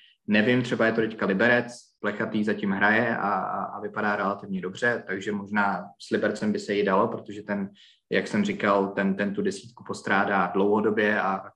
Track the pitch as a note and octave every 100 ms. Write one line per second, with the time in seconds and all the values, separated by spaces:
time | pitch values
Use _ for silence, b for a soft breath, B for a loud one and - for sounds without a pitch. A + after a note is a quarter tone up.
0 | B B - G#2 G#2+ B2 B2 A#2 A2+ A2+
1 | A2 - - F#2+ A2+ A#2+ A#2+ - - _
2 | G#2 G2+ A2 G#2+ G#2+ G#2 G2+ F#2+ G#2 A2
3 | A#2 - G2+ G2 F#2+ F#2+ F#2+ G2+ G#2 G#2+
4 | G#2+ G#2 G2 G2+ G2+ F#2+ F#2 G2 A#2+ A#2
5 | G#2 F#2+ G#2+ G#2 G2 G#2 G2+ F#2+ - -
6 | - G#2+ G#2+ G#2 G#2+ G#2 - G2+ G2+ F#2+
7 | A2+ - - G#2 G2+ G2+ G2 b b b
8 | _ G2 F#2+ G#2+ G2+ G2 G#2 G2+ F#2+ -
9 | G2 F#2+ G2+ G2 G2 - - - - G2
10 | - G2+ G2+ G2 F2+ G2 G2+ G#2 G#2+ G#2+
11 | G#2 G#2+ F#2 F#2+ G2